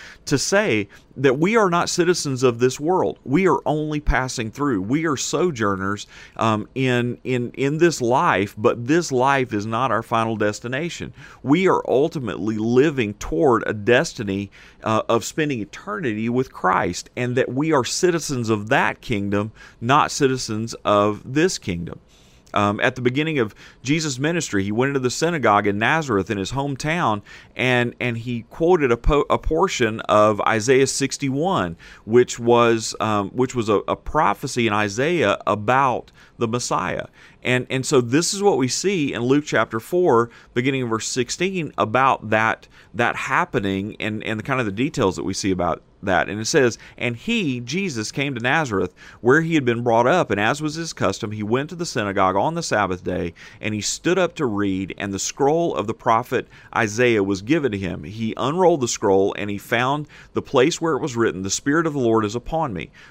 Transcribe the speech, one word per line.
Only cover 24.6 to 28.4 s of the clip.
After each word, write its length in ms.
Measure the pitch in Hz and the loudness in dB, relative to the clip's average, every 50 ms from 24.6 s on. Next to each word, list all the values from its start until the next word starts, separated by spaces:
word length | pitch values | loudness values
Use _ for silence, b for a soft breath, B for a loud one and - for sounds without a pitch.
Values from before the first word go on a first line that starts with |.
| 95 | -2
he 80 | 101 | 0
went 180 | 104 117 127 139 | 0 0 0 0
into 100 | 139 135 | 0 0
the 100 | 127 123 | -2 -2
synagogue 560 | - - 160 170 175 151 117 113 101 104 104 | -2 0 -2 -2 -2 0 2 4 4 4 4
in 120 | 101 101 104 | 2 0 0
Nazareth 520 | 113 127 156 165 151 135 107 98 90 110 | 0 2 0 0 0 0 0 0 0 0
in 80 | 107 98 | -4 -4
his 140 | 95 - | -4 -4
hometown, 680 | 123 139 139 143 135 - - 151 165 180 151 117 107 104 B B B B B B B | -4 -6 -4 -4 -6 -4 -4 -4 -2 0 0 -2 -2 -2 B B B B B B B
and, 400 | - 120 127 123 120 120 120 - - | -4 0 0 2 2 0 -2 -4 -6
and 160 | 120 123 117 | -6 -6 -6
he 260 | 117 117 123 120 117 | -6 -6 -6 -8 -8